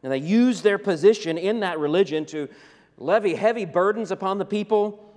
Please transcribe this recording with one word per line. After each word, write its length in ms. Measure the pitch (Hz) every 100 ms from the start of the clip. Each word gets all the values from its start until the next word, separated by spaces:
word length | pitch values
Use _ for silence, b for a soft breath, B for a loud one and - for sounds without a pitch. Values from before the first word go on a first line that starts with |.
And 80 | 131
they 60 | 135
used 480 | 151 220 247 202 208
their 120 | 202
position 600 | 202 165 185 220 165 160
in 240 | 185 226
that 180 | 190 160
religion 460 | 147 165 190 156 156
to 240 | 156 143 b b b b _
levy 380 | 131 208 208 156
heavy 280 | 208 233
burdens 480 | 185 156 196 214 202
upon 260 | 226 190 196
the 60 |
people 580 | 196 208 208 214 208 208 -